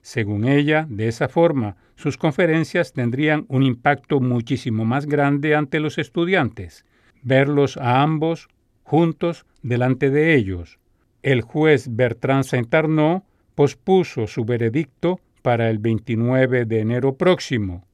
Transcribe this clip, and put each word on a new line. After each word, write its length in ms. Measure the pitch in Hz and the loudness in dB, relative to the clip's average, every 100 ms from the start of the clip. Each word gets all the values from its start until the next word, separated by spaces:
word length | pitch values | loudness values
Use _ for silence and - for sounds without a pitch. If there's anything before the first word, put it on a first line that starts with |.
Según 480 | - - 104 104 117 | -8 -6 -4 -2 2
ella, 380 | 143 147 156 156 | 2 2 0 -2
de 180 | 104 110 | -4 -4
esa 220 | 113 135 | -4 -4
forma, 480 | - 170 143 107 - _ | 2 2 2 -4 -8 _
sus 220 | _ 147 - | _ -8 -2
conferencias 760 | 165 - 175 160 151 180 165 | -4 0 0 0 0 -2 -4
tendrían 520 | - 120 127 151 151 - | -4 -4 0 0 0 0
un 140 | 131 | 0
impacto 560 | 135 120 143 143 _ 143 | 0 0 -2 -2 _ 0
muchísimo 680 | 127 123 117 135 - 110 | 0 -2 -2 -6 -4 -2
más 220 | 113 135 147 | 0 -2 -2
grande 480 | 147 143 143 151 | 0 2 0 2
ante 240 | 151 147 156 | 0 0 -2
los 200 | 151 - | -4 -4
estudiantes. 880 | 151 - 170 190 127 - 90 - _ _ _ _ | -6 -4 0 2 0 -4 -16 -18 _ _ _ _
Verlos 540 | 120 135 139 147 139 - | 0 2 4 2 0 -2
a 260 | 123 127 | 0 2
ambos 460 | 147 156 160 165 - _ _ _ | 2 0 -2 -4 -10 _ _ _
juntos 640 | - 147 170 156 170 165 _ _ | 0 2 2 0 -4 -6 _ _
delante 480 | - 123 123 127 139 | -4 0 0 0 0
de 240 | 143 160 | 2 4
ellos. 460 | 151 98 90 85 _ _ _ _ _ | 2 2 -6 -12 _ _ _ _ _
El 200 | 135 127 | -2 -2
juez 440 | 110 151 156 147 131 | -2 0 2 2 0
Bertrand 500 | 113 123 113 131 135 | -2 0 0 -2 0
Saint-Arnaud 760 | 135 131 117 160 156 156 151 185 _ _ _ | 0 -2 0 0 2 2 2 0 _ _ _
pospuso 720 | - 143 - - 190 160 - 107 | 0 0 0 0 2 2 -4 -6
su 200 | - 110 | -4 -4
veredicto 760 | 120 117 123 160 _ 165 185 _ _ | -2 0 -2 -6 _ -4 -4 _ _
para 260 | 135 117 113 | -2 2 0
el 100 | 110 | 0
veintinueve 840 | 113 110 110 110 120 131 131 127 | 0 -2 -2 -2 0 2 2 2
de 160 | 113 113 | 0 -2
enero 340 | 110 123 135 135 | 0 0 -2 0
próximo. 680 | 180 180 - 123 98 90 _ | 0 0 0 -4 -4 -8 _